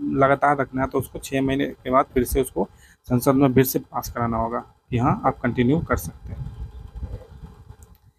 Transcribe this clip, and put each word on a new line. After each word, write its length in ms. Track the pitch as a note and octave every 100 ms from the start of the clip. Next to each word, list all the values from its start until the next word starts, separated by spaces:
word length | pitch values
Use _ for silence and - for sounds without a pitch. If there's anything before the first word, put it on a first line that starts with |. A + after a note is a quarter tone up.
लगातार 540 | C#4+ C#3 C3+ C3+ C#3+ C#3+
रखना 260 | B2+ C3
है 60 | C3
तो 100 | C3+
उसको 200 | C3 -
छः 240 | - C3+
महीने 240 | C3+ C3+ C#3+
के 240 | - C3+
बाद 140 | C3
फिर 200 | D3 C3
से 160 | A#2+ C#3
उसको 280 | B2+ E3 G3 - - _
संसद 300 | - B2 C#3
में 200 | C3+ C#3
फिर 100 | B2+
से 140 | C3 D3
पास 320 | - C3 -
कराना 260 | B2 A#2 A2+
होगा 220 | A2+ A#2+ - _ _
कि 80 | A#2+
हाँ, 240 | C3+ F#3+
आप 160 | C#3+ -
continue 380 | B2+ A#2+ A#2+ D#3+
कर 180 | - B2+
सकते 320 | - - -
हैं। 420 | - - - - - - - - - - - - - - - - - _